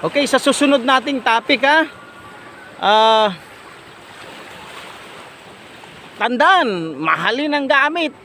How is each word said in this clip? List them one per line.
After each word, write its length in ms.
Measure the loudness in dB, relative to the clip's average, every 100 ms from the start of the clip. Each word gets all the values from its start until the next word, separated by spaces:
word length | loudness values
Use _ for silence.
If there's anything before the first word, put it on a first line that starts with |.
| -2
Okay, 240 | -2 0
sa 80 | 2
susunod 480 | 2 2 2 2 2
nating 320 | 0 0 -4
topic, 400 | 0 0 0 0 2
ha? 160 | 2 0 -8 -20 -20 -20 -20 -20 -20 -20 -4
Ah, 500 | 2 4 4 4 0 -4 -16 -20 -20 -20 -20 -20 -20 -20 -20 -20 -20 -20 -18 -18 -18 -20 -20 -20 -20 -20 -20 -20 -20 -20 -20 -20 -20 -6
tandaan, 720 | -4 2 4 4 2 -2 -6 -6
mahalin 480 | -2 -2 -2 -2 -2
ang 160 | -2 0
gamit. 480 | 0 0 -2 -6 -8